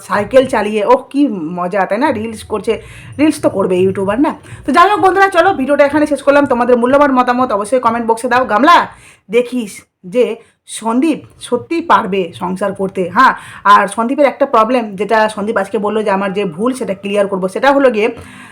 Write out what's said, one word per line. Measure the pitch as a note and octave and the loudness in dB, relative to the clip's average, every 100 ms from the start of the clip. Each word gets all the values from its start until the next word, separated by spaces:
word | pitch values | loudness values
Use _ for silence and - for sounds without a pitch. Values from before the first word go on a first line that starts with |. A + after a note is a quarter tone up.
সাইকেল | - F#3+ G#3 B3+ C4 | -4 -4 0 0 2
চালিয়ে। | A3+ G#3 G#3+ G#3 | -2 -2 -2 2
ওহ, | B3 - | 0 0
কি | C4+ C#4+ | -2 0
মজা, | G3+ D#3 F3 F3+ G3 F3+ | -2 -6 -6 -4 -2 -2
তাই | G#3 | 0
না? | D4+ | -2
রিলস | A3 A3+ A3 | -2 -6 -10
করছে, | - G#3+ F#3+ G#3 - - - - | -8 -6 -4 -6 -8 -20 -14 0
রিলস | D#4 D4 | 0 0
তো | D4+ | -2
করবে | G3 F#3 F3+ | -2 0 2
ইউটিউবার, | F#3+ G3 F#3+ A3 | 0 0 -2 0
না? | D4+ - - - - | -2 -4 -14 -10 0
তো | |
যাই | C#4+ F#4 | 2 4
হোক | G#4 | 4
বন্ধুরা, | F#4+ F4+ G4 | 2 2 2
চলো | F4+ F4+ | 2 2
ভিডিওটা | F#4+ C4 C#4+ C#4 | 0 0 2 2
এখানে | D4 D4 | 2 0
শেষ | C#4+ | 0
করলাম। | C#4+ C#4+ C#4 | 2 4 2
তোমাদের | A#3+ A#3+ B3 | 2 2 2
মূল্যবান | A#3+ C#4+ C#4+ | 4 2 4
মতামত | C4 B3 B3 B3+ | 2 0 0 -2
অবশ্যই | G#3 G3+ B3+ | -2 -2 0
কমেন্ট | A#3 A#3 A3+ | 0 -2 -2
বক্সে | A#3 B3+ | -2 0
দাও। | A#3+ A#3+ | 0 0
গামলা, | G#3+ D4+ E4+ - - - _ - | 2 4 4 2 -8 -20 _ -2
দেখিস | A3+ A#3+ B3+ G#3 - - _ F3+ | -2 0 -4 -8 -12 -20 _ -6
যে | A#3 G#3 A3+ _ _ - | -2 -2 -4 _ _ -18
সন্দীপ | - A3 A#3+ D#4+ A3+ A2+ _ | -8 -4 0 0 -2 -8 _
সত্যিই | - B3 - E4 | -6 -6 -4 -6
পারবে | E4 G3+ G#3 G3 E3+ - | 2 0 2 -4 -4 -8
সংসার | F3+ F#3 G3+ | -8 -4 -6
করতে। | F#3+ F#3+ - F3+ | -4 -6 -4 -4
হ্যাঁ, | G3 B3+ - - - | 2 2 0 -10 -2
আর | G3 G#3 G3 | 4 4 4
সন্দীপের | - A#3 C#4 C#4 | -2 -2 2 0
একটা | - C4+ | 2 0
প্রবলেম, | A#3 A3 B3+ G#3+ F#3+ | 2 2 0 -4 -6
যেটা | G3+ A3 G#3+ | 0 2 2
সন্দীপ | G#3 G#3 G#3+ | -2 -4 -2
আজকে | G3 A3 | -2 -4
বললো | G#3 A3 | -2 -2
যে | G#3 | -2
আমার | G3 G3+ | -2 -2
যে | F#3 G3+ | -4 -6
ভুল | D#3 A#3+ | -4 -4
সেটা | B3+ G3+ | -4 -6
ক্লিয়ার | G3 G3+ G3+ G3 | -8 -4 -2 -2
করবো, | F#3+ F#3 | -2 -4
সেটা | - C4+ | 0 2
হলো | C#4 C4 | 4 2
গিয়ে | G#3+ A3 - - - - | 2 -2 -4 -14 -20 -20